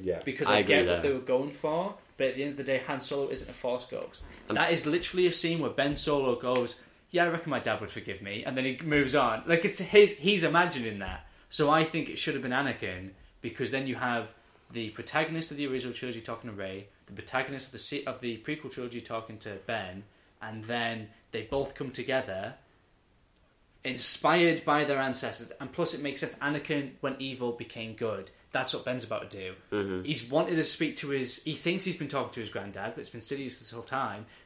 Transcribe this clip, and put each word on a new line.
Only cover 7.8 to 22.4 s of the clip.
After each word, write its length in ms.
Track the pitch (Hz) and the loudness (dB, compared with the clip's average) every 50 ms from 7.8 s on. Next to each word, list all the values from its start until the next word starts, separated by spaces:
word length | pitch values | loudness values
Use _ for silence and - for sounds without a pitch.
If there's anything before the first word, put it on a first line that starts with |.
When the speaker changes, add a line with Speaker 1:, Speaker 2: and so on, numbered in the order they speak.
| 110 98 | -2 -6
Speaker 2:
forgive 320 | - 113 98 - 98 90 98 | -8 -8 -8 -8 -8 -8 -8
me," 200 | 98 101 107 - | -8 -6 -6 -4
and 140 | - 127 131 | -4 -2 -2
then 80 | 127 | 0
he 140 | 131 131 131 170 | -2 -2 -4 -2
moves 300 | 160 147 147 143 131 - | 2 4 4 4 4 4
on. 300 | 147 131 120 110 110 - | 4 4 4 2 0 0
Like, 200 | - 170 165 165 | 2 2 4 4
it's 120 | 202 - - | 2 0 -2
his, 360 | 190 160 - 208 208 190 - - | 0 6 10 10 10 10 8 4
he's 260 | 143 185 208 190 165 | 2 4 4 4 4
imagining 540 | 156 147 170 180 180 139 135 117 113 107 101 | 4 6 6 6 4 4 -2 -4 -4 -4 -6
that. 300 | 98 95 92 95 - - - - - - | -6 -6 -8 -8 -12 -16 -20 -20 -12 -6
So 200 | - - 156 143 | 0 2 4 6
I 140 | 151 160 160 | 6 6 6
think 260 | 160 - 165 147 - | 4 2 -2 -4 -4
it 80 | - - | -4 -4
should 160 | - - 143 | -2 -2 -2
have 80 | 139 123 | -2 -2
been 80 | 131 | -2
Anakin, 600 | 123 131 143 135 117 - - 98 92 90 92 95 95 - - - _ _ | 0 0 0 0 -2 -4 -4 -6 -6 -6 -8 -12 -14 -16 -20 -20 _ _
because 280 | - - - - 131 113 | -10 -8 -6 -4 -4 -2
then 140 | 131 135 135 135 | -2 -2 -2 -2
you 80 | 123 | -4
have 380 | 117 127 123 120 117 110 107 - - _ _ _ _ _ - | -2 -2 -2 -2 -2 -4 -6 -10 -20 _ _ _ _ _ -12
the 180 | 120 117 113 107 | -8 -8 -6 -6
protagonist 600 | 104 - 110 - - 147 160 165 165 165 160 - | -8 -10 -6 -2 0 0 0 0 0 -4 -4 -4
of 40 | 151 | -4
the 100 | 143 147 139 | -4 -4 -2
original 260 | 131 131 123 127 113 | -2 -2 -4 -6 -6
trilogy 260 | - - 127 120 113 | -6 -6 -8 -8 -8
talking 300 | 110 - 117 110 - 120 | -8 -8 -10 -10 -10 -10
to 60 | 107 101 | -8 -8
Rey, 300 | 98 95 95 98 101 - _ _ _ | -8 -8 -8 -8 -12 -14 _ _ _
the 80 | - 101 | -16 -14
protagonist 540 | 98 - - - 131 135 135 139 135 127 - | -14 -8 -4 -2 -2 -2 -2 -6 -8 -10 -10
of 40 | |
the 60 | - 147 | -8 -6
se-, 260 | - - - 143 - | -6 -4 -4 -4 -4
of 160 | 135 127 - | -6 -6 -6
the 160 | 127 120 117 113 | -4 -6 -6 -4
prequel 300 | - - 151 147 - 131 | -6 -6 -6 -6 -8 -10
trilogy 300 | - - 123 120 117 120 | -8 -8 -8 -8 -8 -10
talking 380 | 113 - 120 113 110 - 110 104 | -8 -6 -6 -6 -6 -8 -12 -12
to 140 | - 110 104 98 - | -10 -10 -10 -10 -6
Ben, 380 | - 117 110 98 92 90 98 101 - _ _ _ _ _ - | -4 -4 -4 -4 -6 -8 -12 -14 -16 _ _ _ _ _ -14
and 200 | - 107 110 110 104 | -12 -10 -10 -8 -6
then 420 | 110 120 120 117 117 113 113 107 104 - - _ _ | -4 -2 -2 0 -2 -2 -4 -8 -12 -16 -20 _ _
they 120 | - 113 107 | -8 -8 -6
both 300 | - - 139 139 - - | -2 0 0 0 -2 -4
come 180 | - 143 131 | -8 -8 -6
together, 640 | 120 127 120 131 131 131 117 104 95 92 | -6 -6 -2 0 0 0 0 -2 -4 -6